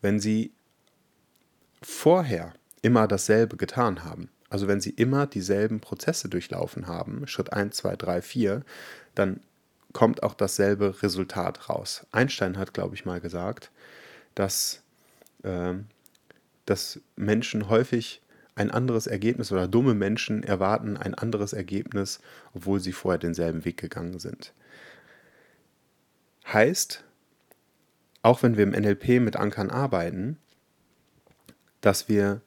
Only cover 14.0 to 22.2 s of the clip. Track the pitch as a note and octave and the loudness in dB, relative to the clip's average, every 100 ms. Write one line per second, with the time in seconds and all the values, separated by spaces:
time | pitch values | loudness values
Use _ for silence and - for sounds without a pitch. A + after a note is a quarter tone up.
14 | - - _ - G2 - - - _ _ | -20 -20 _ -2 -2 0 -4 -6 _ _
15 | _ _ _ _ F#2+ F2+ F2+ F#2 G#2+ _ | _ _ _ _ -8 -4 -4 -6 -8 _
16 | _ _ _ _ _ _ - G2 - - | _ _ _ _ _ _ -2 -2 -2 -10
17 | _ - G2+ G#2+ A2+ A2 G2+ A2 B2+ A#2+ | _ -6 0 2 0 -4 2 2 4 -2
18 | A#2 - _ _ _ - G#2 A2 B2+ A2+ | -4 -12 _ _ _ -4 -2 0 0 0
19 | - G2+ G#2+ B2 A#2 G2 F2+ A2+ C3+ G#2+ | -2 0 0 0 -2 0 2 4 4 4
20 | G2 A2 - G#2+ F#2 F#2+ F#2+ A2 A2+ G2+ | 2 0 -2 -4 -2 0 2 2 -2 -6
21 | G2 - A2+ G#2+ G2+ G#2+ F2+ G2 - G#2 | -6 -4 -4 -2 -4 -6 -4 -4 -4 -4
22 | F#2+ - | -4 -8